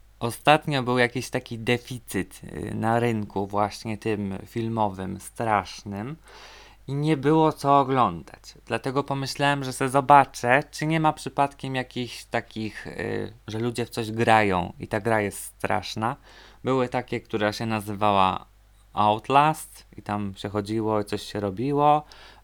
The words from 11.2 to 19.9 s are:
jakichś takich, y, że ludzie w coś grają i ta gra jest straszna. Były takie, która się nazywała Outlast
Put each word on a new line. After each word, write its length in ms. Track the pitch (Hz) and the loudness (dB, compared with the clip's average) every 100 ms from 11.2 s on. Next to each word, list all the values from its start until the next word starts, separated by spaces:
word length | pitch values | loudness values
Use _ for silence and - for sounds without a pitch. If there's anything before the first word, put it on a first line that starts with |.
| - - 143 - 135 | -6 -2 -2 -2 -6
jakichś 500 | 131 123 123 123 - | -6 -6 -6 -8 -10
takich, 640 | - 120 - 110 110 - - | -6 -6 -6 -8 -8 -8 -12
y, 460 | - 104 104 101 107 - | -8 -6 -6 -8 -12 -10
że 100 | 107 | -4
ludzie 280 | 120 120 117 | -4 -4 -6
w 40 | |
coś 200 | - 110 | -6 -6
grają 640 | 110 113 110 104 92 87 - | 0 4 6 6 2 -2 -8
i 100 | - | -6
ta 120 | 110 | -2
gra 200 | 104 113 | 0 0
jest 180 | 101 - | 0 -6
straszna. 800 | - - - 101 98 - 110 143 - - - - | -14 -8 -2 -2 -4 -4 -4 -4 -14 -20 -20 -10
Były 240 | 123 131 123 | -2 0 0
takie, 320 | 127 120 120 | -2 -4 -8
która 320 | - 110 107 | -4 0 0
się 140 | 104 113 | 0 -4
nazywała 800 | 110 101 101 107 101 95 90 - _ _ _ _ - | -4 -4 0 2 6 4 2 -8 _ _ _ _ 0
Outlast 920 | 104 107 - 135 151 156 - - - | 2 2 4 4 6 2 -8 -20 -20